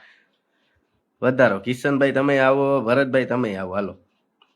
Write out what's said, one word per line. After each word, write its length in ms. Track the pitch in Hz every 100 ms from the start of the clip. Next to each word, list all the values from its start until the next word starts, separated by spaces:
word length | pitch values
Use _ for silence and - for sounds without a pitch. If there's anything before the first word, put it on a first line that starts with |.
| - _ _ _ _ _ _ _ _ _ _ _
પધારો, 400 | 123 131 120 -
કિશનભાઈ 540 | 120 127 147 139 139
તમે 260 | 135 143 135
આવો, 420 | 131 135 139 139
ભરતભાઈ 440 | 113 131 135 131
તમે 320 | 120 123 117 95
આવો. 180 | 92
હાલો, 240 | 95 95 82 _ _ _ _ _